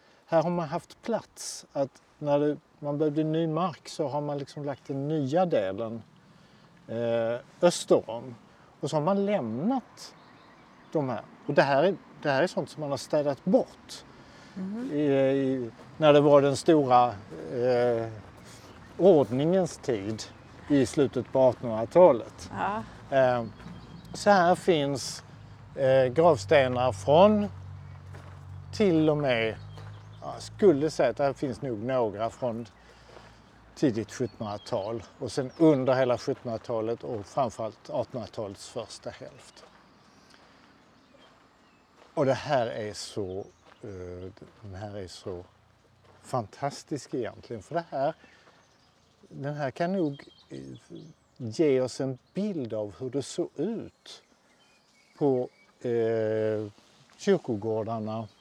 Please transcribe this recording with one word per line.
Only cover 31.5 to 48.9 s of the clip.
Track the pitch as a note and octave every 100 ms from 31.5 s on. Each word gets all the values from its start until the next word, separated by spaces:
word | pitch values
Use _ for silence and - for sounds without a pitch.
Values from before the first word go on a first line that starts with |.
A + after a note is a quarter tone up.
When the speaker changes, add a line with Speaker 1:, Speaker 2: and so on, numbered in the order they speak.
| A2
Speaker 1:
nog | C3+ G#2+
några | A#2+ C3 A2 G2 A2+
från | - B2 A2+ A2+ - - - - - - - - - - -
tidigt | D3 A2 G2+
sjuttonhundratal, | - A#2+ - G#2+ G#2 - A2+ G2+ A#2 - -
och | B2
sen | - B2+ -
under | D#3+ C3+ C3 C3
hela | B2+ A#2
sjuttonhundratalet | - B2+ B2 A2+ - A2+ A2 A#2
och | D3 A2+ G2+
framförallt | - A#2+ - A2 - -
artonhundratalets | D3 A2+ B2+ G2 - G2+ G2 -
första | B2 G#2+ - A#2+
hälft. | - C3+ C#3 - - - - _ _ _ _ _ - - - - _ _ _ _ _ - _ _ _ _ _ _ _ -
Och | - C3+
det |
här | G#2+ B2+ C#3 A#2
är | F2 G#2+
så, | G2 - A2+ F#2+ F#2+ G2+ _ - -
eh, | A2 F#2+ F2+ F2+ F#2 - - -
den | G#2 F#2
här | G#2 G2+
är | F#2
så | - G#2+ F2+ F2+ _ _ _ _ _ _ _
fantastisk | - C3 G#2 - C#3+ - - D3 -
egentligen, | C#3 G#2 G2+ - A2+
för | - E3
det | E3
här, | D3 C#3+ - - - _ _ _ _ _